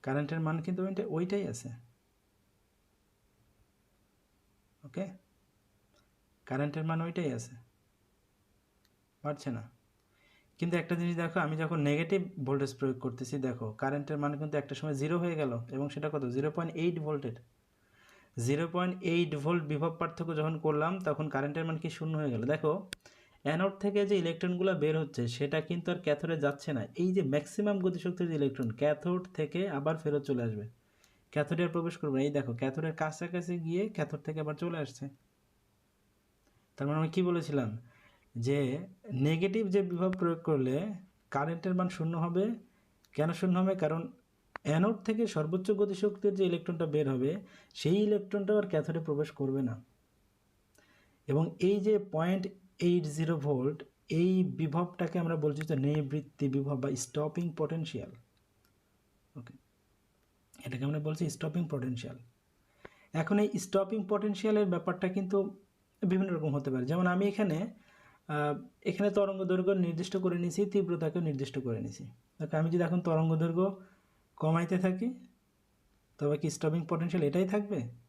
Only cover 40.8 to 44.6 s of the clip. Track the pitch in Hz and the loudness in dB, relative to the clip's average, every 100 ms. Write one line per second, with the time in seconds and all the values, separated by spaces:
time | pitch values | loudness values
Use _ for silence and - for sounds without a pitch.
40.8 | 208 196 - _ _ 139 151 170 185 185 | -2 -8 -14 _ _ -2 -2 -2 0 2
41.8 | 180 - 160 170 170 170 208 233 - _ | 0 0 -2 0 0 2 0 -2 -10 _
42.8 | _ _ _ - 156 165 185 180 190 190 | _ _ _ -2 0 2 2 4 2 2
43.8 | 151 160 170 - _ _ _ - | 0 0 -4 -14 _ _ _ -8